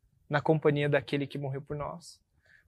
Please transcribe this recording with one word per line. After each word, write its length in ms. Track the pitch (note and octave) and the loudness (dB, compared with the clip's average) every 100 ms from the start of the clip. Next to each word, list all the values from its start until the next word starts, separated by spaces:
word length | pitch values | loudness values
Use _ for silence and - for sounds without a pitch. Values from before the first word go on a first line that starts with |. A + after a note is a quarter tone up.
| _ _ - | _ _ -2
na 120 | D3 | -2
companhia 480 | D#3+ D#3 D#3 D3 D3 | 2 4 4 4 2
daquele 380 | C#3+ - C#3+ C#3 | 2 0 -2 -2
que 120 | D3 | -6
morreu 240 | C#3 C3+ | -6 -8
por 140 | - D3 | -8 -8
nós. 440 | C#3+ F3 - - _ _ _ _ | -8 -10 -16 -20 _ _ _ _